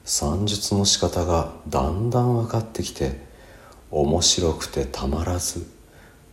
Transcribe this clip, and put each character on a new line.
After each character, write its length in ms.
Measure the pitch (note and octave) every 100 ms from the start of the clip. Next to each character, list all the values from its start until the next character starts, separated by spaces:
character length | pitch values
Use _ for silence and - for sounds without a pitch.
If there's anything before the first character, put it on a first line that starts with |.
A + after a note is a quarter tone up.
算 420 | - - D2 F2+ G#2
術 280 | G2+ -
の 120 | G2+ G2
仕 120 | -
方 280 | F2 F2+ F2
が 260 | E2 E2 - D2+
だ 220 | C#2+ C#2
ん 180 | F2 A#2
だ 140 | B2
ん 140 | B2 A#2
分 120 | A2+
か 120 | A#2
っ 40 |
て 180 | A2 -
き 100 | -
て、 280 | - C2+ C#2 - - - - - - -
面 320 | D2+ C#2+ F2
白 320 | - - E2
く 120 | D#2 -
て 200 | D2 C2+
た 200 | - C2+
ま 200 | D#2 F2+
ら 120 | F2+
ず、 280 | - F2+ - - - - - - -